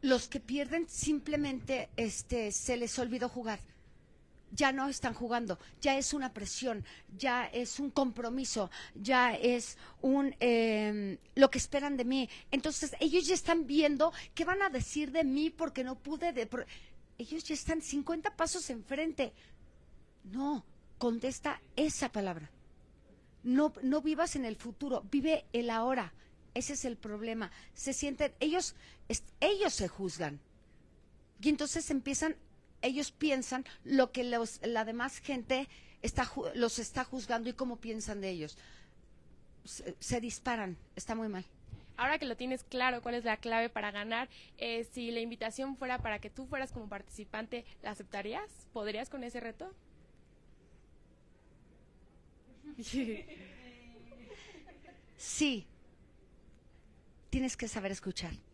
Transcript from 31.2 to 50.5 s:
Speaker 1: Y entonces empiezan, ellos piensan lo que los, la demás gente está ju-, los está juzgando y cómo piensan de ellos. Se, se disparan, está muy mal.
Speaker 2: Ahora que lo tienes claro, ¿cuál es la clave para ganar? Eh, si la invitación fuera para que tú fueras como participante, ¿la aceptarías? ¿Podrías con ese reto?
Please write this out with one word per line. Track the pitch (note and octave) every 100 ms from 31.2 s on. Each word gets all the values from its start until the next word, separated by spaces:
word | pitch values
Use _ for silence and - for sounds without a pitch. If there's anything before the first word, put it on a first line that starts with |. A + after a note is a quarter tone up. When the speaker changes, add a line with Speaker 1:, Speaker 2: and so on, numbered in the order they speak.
| - -
Speaker 1:
Y | B3+
entonces | D4 D4 E4 -
empiezan, | C#4+ C4+ C#4 D#4+ D#4+ - - - -
ellos | C4 C4+ C#4+
piensan | - D4+ C4 A#3+ B3+ C4 -
lo | - C4+ B3+
que | C4
los, | B3 A#3 A3+ -
la | A3+ A3+
demás | A3 A#3 B3+ -
gente | - C4+ F#3+ C4 C#4 - - -
está | A3+ -
ju-, | B3 - -
los | B3 A#3 A#3
está | A3 -
juzgando | B3+ C4 A3 A#3 A#3
y |
cómo | A#3+ B3+ A#3
piensan | A3+ A3 G#3+ G#3
de | F#3+
ellos. | F3+ D3+ - - - - - - - - - - -
Se, | - - - -
se | - A#3+
disparan, | A#3 - - A#3 F#3+ E3+ -
está | - - A3+
muy | A3
mal. | F#3 - - - - - -
Speaker 2:
Ahora | B3+ D#4
que | C4+
lo | A#3
tienes | B3 C4
claro, | - B3+ B3+ B3
¿cuál | A#3+ A#3+
es |
la | A#3 G#3+
clave | A#3 A3+ A#3
para | A3+ G#3
ganar? | G3+ G#3 A3+ C4 - - -
Eh, | A#3 A#3 A#3
si | - A#3
la | A#3
invitación | A#3 A#3 A3+ A3 C4+ C4
fuera | B3+ B3+
para | A#3 G#3
que | G#3
tú | - C4
fueras | C4+ C4
como | B3+ G#3
participante, | G3+ G3+ - G#3 G#3+ A3+ A#3+ A#3 -
¿la | G#3+
aceptarías? | G#3 G3 G3+ G3+ C#4 G#4+ - -
¿Podrías | A3+ G#3 G#3+ C4+
con | C#4
ese | A#3+ A#3+
reto? | A#3 A3 F#4 F#4+ - - - - - - -